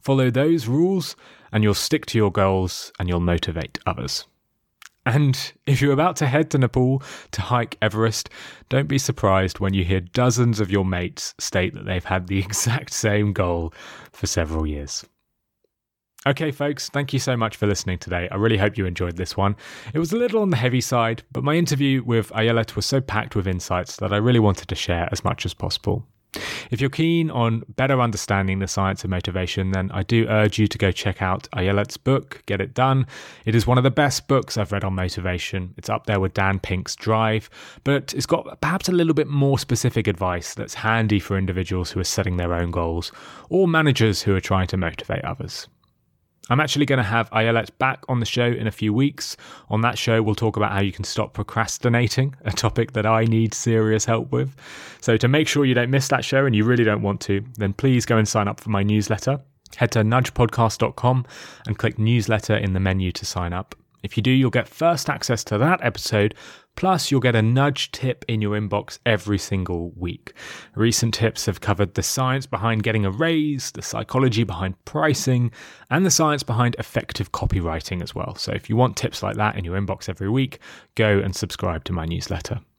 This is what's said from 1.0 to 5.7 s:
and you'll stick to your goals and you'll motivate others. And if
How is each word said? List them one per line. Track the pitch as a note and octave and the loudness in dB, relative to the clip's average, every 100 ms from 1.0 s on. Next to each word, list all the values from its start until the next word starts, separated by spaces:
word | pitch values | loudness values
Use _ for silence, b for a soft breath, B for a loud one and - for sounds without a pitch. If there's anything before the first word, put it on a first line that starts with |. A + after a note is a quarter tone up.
| D3 - B B B | -4 -10 B B B
and | G#2+ | 2
you'll | G#2+ | 4
stick | G2+ - - - | 2 2 -2 0
to | A#2 | 2
your | G#2 | 2
goals | F#2 G2 F#2+ F#2 - - - | 4 2 2 0 -6 -14 -6
and | F2+ | -2
you'll | F2 | 0
motivate | F2 F2 - E2 D2+ - - | 2 0 -2 -6 -8 -6 -6
others. | F2 C#2 - - _ _ _ _ _ - _ - | -6 -6 -8 -10 _ _ _ _ _ -20 _ 0
And | B2+ D3 C3+ - - | 2 2 2 -4 -10
if | - | -2